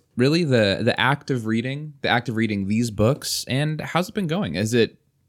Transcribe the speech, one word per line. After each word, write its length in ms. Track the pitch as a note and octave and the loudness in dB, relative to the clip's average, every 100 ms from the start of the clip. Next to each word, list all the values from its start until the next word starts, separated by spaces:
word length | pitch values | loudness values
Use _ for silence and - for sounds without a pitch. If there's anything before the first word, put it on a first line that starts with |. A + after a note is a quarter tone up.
| _ - | _ 0
really 300 | C3 E3 D#3 | 2 2 4
the, 340 | A#2+ G2+ F#2+ | 4 4 2
the 160 | A2+ - | 0 2
act 320 | B2 C#3+ - | 2 0 -2
of 160 | B2+ A2 | -4 -2
reading, 500 | A2+ B2+ C#3+ D3+ - | -2 -2 -8 -10 -6
the 60 | - | 0
act 220 | A#2 A#2+ | 0 0
of 80 | A2 | -2
reading 280 | A2+ G2+ G2 | 0 -2 -2
these 220 | A2 A#2+ | -2 -2
books, 520 | G#2 A2 D3 - - - | 2 2 2 -4 -8 -4
and 360 | C3 D3+ D#3 | -2 -2 -4
how's 260 | C#3 E3 F#3 | -4 -4 -4
it 80 | G#3 | -4
been 100 | E3+ | -4
going? 280 | F3+ B2 D#2+ | -2 -2 -2
Is 180 | G#2+ | 0
it, 240 | A#2+ G#2+ - _ _ | 2 2 -2 _ _